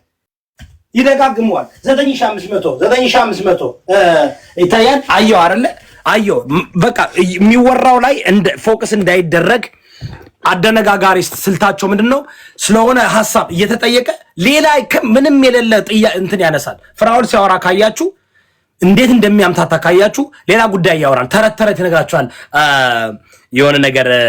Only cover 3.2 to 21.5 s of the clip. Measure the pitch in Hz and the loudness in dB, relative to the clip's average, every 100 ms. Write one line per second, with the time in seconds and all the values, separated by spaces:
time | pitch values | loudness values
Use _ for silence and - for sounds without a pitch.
3.2 | 226 185 185 175 - - - 196 180 160 | -2 -2 -2 -2 -4 -10 -2 0 2 2
4.2 | 147 - - - 175 226 240 269 - 214 | 0 -6 -14 -4 0 2 2 0 0 0
5.2 | 220 196 165 202 262 - - - - 208 | 2 2 2 0 -4 -6 -20 -10 -4 -2
6.2 | 202 139 127 160 - 180 226 233 170 - | 0 -4 -2 -6 -4 -2 -2 -2 -4 -2
7.2 | 180 180 208 240 247 254 262 247 247 285 | -2 2 2 4 4 2 4 4 2 0
8.2 | 180 202 180 - 220 220 214 214 180 185 | 0 0 0 -2 -2 -2 -2 -2 0 0
9.2 | 170 170 170 240 - _ _ - - - | 0 0 0 -2 -4 _ _ -18 -18 -18
10.2 | - _ - 180 196 220 208 202 190 180 | -20 _ -4 -2 0 0 0 0 2 0
11.2 | - - - 180 202 196 196 202 226 277 | -2 -6 -4 -2 -2 -2 -4 0 0 -2
12.2 | 277 - - - - 220 233 254 202 208 | -4 -20 -20 -10 0 2 2 2 0 0
13.2 | 208 220 - 170 202 233 240 247 254 320 | 0 -2 -2 -4 -2 -2 0 0 -2 -8
14.2 | _ - 196 294 302 294 - 320 247 240 | _ -4 0 2 2 0 0 -4 0 2
15.2 | 294 277 262 240 226 214 190 220 214 175 | 4 4 4 2 2 0 0 0 0 -2
16.2 | 185 202 165 151 - - _ - 220 240 | -4 -2 0 -2 -6 -14 _ -2 0 2
17.2 | 226 220 196 185 202 185 214 214 349 - | 0 0 2 0 0 0 0 0 -6 -8
18.2 | _ _ _ _ _ - 180 208 254 247 | _ _ _ _ _ -2 2 4 4 2
19.2 | 202 208 180 175 165 160 165 180 208 208 | 2 2 2 0 -2 -2 2 2 2 -2
20.2 | 285 _ - 220 220 196 175 160 143 127 | -8 _ -2 0 0 0 0 0 0 0
21.2 | 127 202 220 | 0 0 0